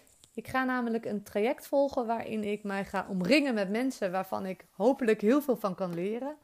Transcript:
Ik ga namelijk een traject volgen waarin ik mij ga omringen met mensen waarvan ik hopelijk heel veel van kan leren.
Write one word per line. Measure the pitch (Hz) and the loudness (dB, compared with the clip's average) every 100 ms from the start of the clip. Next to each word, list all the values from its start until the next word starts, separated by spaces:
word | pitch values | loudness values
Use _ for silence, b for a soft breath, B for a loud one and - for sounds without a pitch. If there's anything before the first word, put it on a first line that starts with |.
| B B - | B B -14
Ik | - 226 | -14 -4
ga | 262 | -2
namelijk | 262 254 233 226 226 | 0 0 -2 -2 -4
een | 208 | -6
traject | 208 208 220 294 - | -4 0 0 -2 0
volgen | 277 277 277 226 | 2 2 0 -2
waarin | 226 - 220 | -4 -4 -4
ik | 208 208 | -2 -4
mij | 202 196 196 | -4 -4 -2
ga | 196 - | -4 -2
omringen | 190 180 294 285 | -2 4 4 4
met | 220 190 | 0 0
mensen | 214 262 - 196 | 0 -2 -2 -2
waarvan | 185 190 214 190 | -2 -2 -4 -6
ik | 185 - | -8 -12
hopelijk | - 214 269 226 220 | 2 2 4 2 4
heel | 202 285 | 4 4
veel | 285 233 | 2 0
van | 202 180 | -2 -2
kan | 185 | -4
leren. | 170 190 226 262 302 | -2 -4 -4 -6 -10